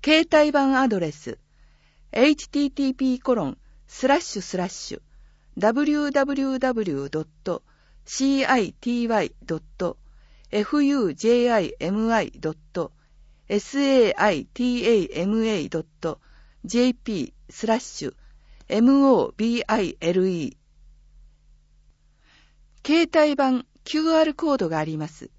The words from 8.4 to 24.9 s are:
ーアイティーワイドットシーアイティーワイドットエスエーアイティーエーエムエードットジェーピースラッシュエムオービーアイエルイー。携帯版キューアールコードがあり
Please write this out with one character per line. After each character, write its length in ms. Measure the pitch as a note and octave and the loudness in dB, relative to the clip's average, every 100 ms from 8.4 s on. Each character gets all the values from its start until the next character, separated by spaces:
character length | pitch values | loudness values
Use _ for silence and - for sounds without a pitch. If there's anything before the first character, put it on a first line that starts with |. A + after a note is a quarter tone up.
ー 80 | C4 | 2
ア 80 | B3+ | 0
イ 140 | F#3+ | 0
テ 180 | - A#3+ | -6 -6
ィ 140 | A#3+ | -2
ー 40 | A#3 | 0
ワ 140 | A3 | 0
イ 140 | D#3+ - | -2 -8
ド 140 | - D#3+ | -10 -10
ッ 40 | - - | -10 -8
ト 200 | F3 - - - _ - - | -8 -8 -20 -20 _ -20 -8
シ 80 | G#3 | -4
ー 960 | G#3 D4 C#4 C#4+ G3 - A3 A#3+ A#3+ | -2 0 2 2 -2 0 2 2 4
ア 60 | A3+ | 2
イ 120 | E3+ | 0
テ 140 | - E3 | -6 -4
ィ 60 | |
ー 140 | G#3 A3+ | -2 0
ワ 140 | A3+ | 0
イ 100 | E3 D3 | -2 -6
ド 100 | D#3 | -10
ッ 60 | D#3 - | -10 -10
ト 180 | F#3+ D3+ _ _ _ - _ _ | -8 -8 _ _ _ -20 _ _
エ 120 | G#3 | -6
ス 200 | - C#4 | -4 -2
エ 300 | C#4 C4+ G#3+ | 2 4 4
ー 40 | - | 2
ア 160 | G#3 | 0
イ 140 | D#3+ - | 0 -6
テ 160 | - | -4
ィ 160 | B3 A#3+ | -2 0
ー 40 | |
エ 360 | A#3 A3 E3+ - | 0 0 0 -4
ー 0 | |
エ 60 | F#3+ | -2
ム 200 | A3 A3+ | -2 -2
エ 120 | G#3 | -4
ー 100 | - | -4
ド 120 | E3 | -8
ッ 60 | - _ | -10 _
ト 200 | E3 D3 _ - - _ | -8 -8 _ -20 -20 _
ジ 160 | F#3 A#3 | -4 0
ェ 80 | B3+ | 0
ー 80 | B3 | -2
ピ 280 | - G3 B2 _ | -6 -6 -8 _
ー 140 | - | -20
ス 160 | - A3 | -8 -2
ラ 80 | A3+ | -2
ッ 20 | |
シ 300 | - - C#3 | -4 -12 -12
ュ 60 | - - - _ - - | -12 -20 -20 _ -20 -6
エ 120 | G#3+ | 2
ム 340 | A#3+ C#4 C#4 | 4 6 6
オ 140 | A3 B2+ | 4 2
ー 60 | - | -2
ビ 240 | A3+ A#3 | -2 -2
ー 40 | - | -2
ア 120 | A3 | -2
イ 160 | F#3 - | -2 -2
エ 120 | E3 | -2
ル 160 | F3+ F#3+ | 0 0
イ 280 | F3 C#3 - _ _ - - _ - - _ _ _ _ _ _ _ _ _ _ _ _ _ _ _ | -2 -6 -10 _ _ -20 -20 _ -20 -20 _ _ _ _ _ _ _ _ _ _ _ _ _ _ _
ー。 0 | |
携 240 | - D#4+ E4 | 0 2 4
帯 220 | E4 D4+ C#4+ | 4 4 2
版 280 | C4+ B3+ - _ | 0 0 -4 _
キ 140 | - D#4 | -6 -2
ュ 140 | D#4+ | 2
ー 60 | D#4+ | 2
ア 40 | |
ー 20 | |
ル 100 | D#4 | 2
コ 200 | D4 D#4+ | 0 -2
ー 20 | C#4 | 0
ド 120 | F3 | 0
が 100 | D#3+ | -2
あ 60 | |
り 120 | D#3 | -4